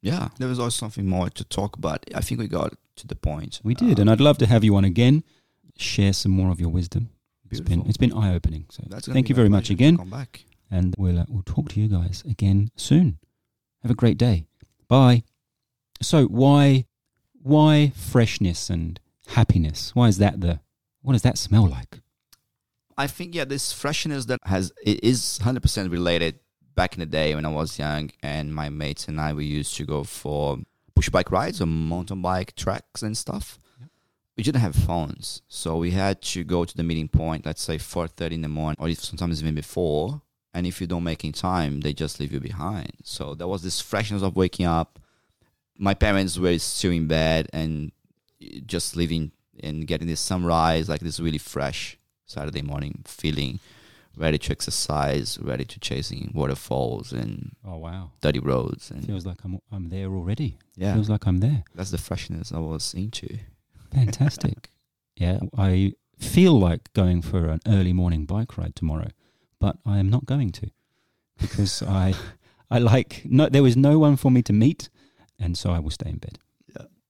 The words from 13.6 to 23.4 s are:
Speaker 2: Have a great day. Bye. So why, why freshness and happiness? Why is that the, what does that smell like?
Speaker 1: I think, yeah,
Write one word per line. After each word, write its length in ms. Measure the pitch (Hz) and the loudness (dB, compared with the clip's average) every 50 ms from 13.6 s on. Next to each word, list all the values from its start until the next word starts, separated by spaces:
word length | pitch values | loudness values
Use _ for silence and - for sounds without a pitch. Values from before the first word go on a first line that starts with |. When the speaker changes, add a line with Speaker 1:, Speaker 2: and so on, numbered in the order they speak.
| _ _ _ _ | _ _ _ _
Speaker 2:
Have 100 | _ 120 | _ -2
a 40 | 113 | 0
great 220 | - - 117 92 104 | 2 4 2 4 4
day. 280 | 120 123 107 85 80 _ _ _ - _ _ _ _ _ | 4 2 2 2 0 _ _ _ -20 _ _ _ _ _
Bye. 360 | 120 135 135 123 123 120 113 _ _ _ _ _ _ _ _ _ _ _ _ _ _ - | 6 6 8 8 6 6 2 _ _ _ _ _ _ _ _ _ _ _ _ _ _ -10
So 240 | 120 - - 160 135 | -4 2 4 4 4
why, 600 | - - 117 131 139 143 143 143 139 135 131 123 _ _ _ _ _ _ _ _ _ _ _ | 4 4 4 6 6 8 8 6 6 6 4 2 _ _ _ _ _ _ _ _ _ _ _
why 500 | 156 131 147 151 151 156 151 147 147 143 135 | 0 4 6 6 8 8 8 6 4 4 2
freshness 720 | - - - - 127 117 110 - - 104 90 85 - - - | -4 -10 0 4 4 4 4 2 0 0 0 0 -2 -4 -4
and 300 | 90 82 82 82 85 - _ _ _ _ _ - | -4 -4 -4 -6 -8 -10 _ _ _ _ _ -2
happiness? 640 | - 120 110 - - 92 82 78 73 - - - - | 2 2 4 4 4 2 2 2 -2 -6 -10 -4 2
Why 120 | 120 120 113 | 4 6 6
is 100 | 98 92 | 6 6
that 240 | 101 101 - 101 | 4 2 2 0
the, 180 | 92 87 85 85 _ _ _ _ _ _ _ _ | -2 -2 -2 -2 _ _ _ _ _ _ _ _
what 120 | _ 131 135 | _ 0 0
does 80 | 113 - | 4 4
that 140 | 127 - - | 2 0 0
smell 300 | - - 101 110 110 85 | -2 2 4 6 6 6
like? 320 | 65 62 60 - - - _ _ _ _ _ _ - _ _ _ _ _ _ _ _ _ _ _ _ - | 2 0 -10 -14 -18 -20 _ _ _ _ _ _ -20 _ _ _ _ _ _ _ _ _ _ _ _ -4
Speaker 1:
I 100 | 139 139 | -4 -4
think, 260 | - - 175 175 170 | -4 -8 -12 -8 -4
yeah, 100 | 170 | -4